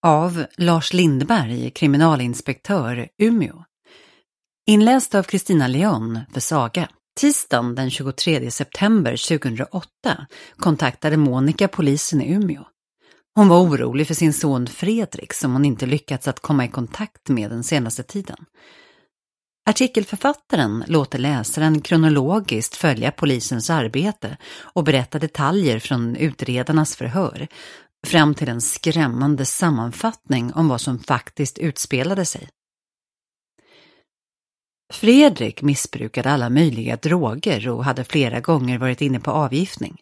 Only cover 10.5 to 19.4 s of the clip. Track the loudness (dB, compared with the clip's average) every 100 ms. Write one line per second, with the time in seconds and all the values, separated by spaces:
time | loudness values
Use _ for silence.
10.5 | _ 0 2 0 -2 -2 2 2 2 0
11.5 | 0 -2 0 0 0 0 -2 0 -2 -2
12.5 | -6 -12 _ _ _ _ _ _ 6 8
13.5 | 8 6 2 -2 -2 -2 2 2 2 0
14.5 | 0 -2 -4 -2 -2 -2 -8 -12 -6 -2
15.5 | 2 2 0 -2 -2 -4 -6 -4 -6 -2
16.5 | 0 0 -4 -8 -8 -12 _ -4 -2 -2
17.5 | -6 -2 -2 -2 -6 -8 -10 -10 -14 -20
18.5 | _ -20 -20 _ _ _ _ _ _